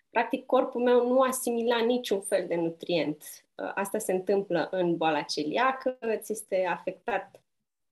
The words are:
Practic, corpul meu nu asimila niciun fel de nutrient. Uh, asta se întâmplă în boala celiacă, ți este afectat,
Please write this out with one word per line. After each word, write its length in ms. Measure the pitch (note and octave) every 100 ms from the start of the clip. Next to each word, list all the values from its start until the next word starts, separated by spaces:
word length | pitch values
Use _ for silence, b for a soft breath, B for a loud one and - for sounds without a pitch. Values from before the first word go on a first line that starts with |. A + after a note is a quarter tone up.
| b
Practic, 360 | A3+ A#3 - -
corpul 360 | C4 - A#3+
meu 240 | B3 B3 A#3+
nu 120 | C4
asimila 560 | B3+ A#3+ B3 A#3 A#3 A#3
niciun 420 | A#3 B3 B3 G3
fel 260 | - G3 F3+
de 80 | E3+
nutrient. 680 | E3 E3 - E3+ C#3+ D3+ - - _ -
Uh, 160 | - -
asta 220 | G3+ G#3+
se 140 | G#3
întâmplă 560 | F#3 F#3 G3 G3 E3+ D3
în 260 | F#3 F3 E3
boala 240 | D#3+ D3
celiacă, 760 | - - D3+ G3+ B3+ B3+ C4 B3+ A3+ G#3+
ți 160 | -
este 340 | G#3+ - F#3+ F3+
afectat, 720 | F3+ - F3 - F#3+ - - _ _ _ _ _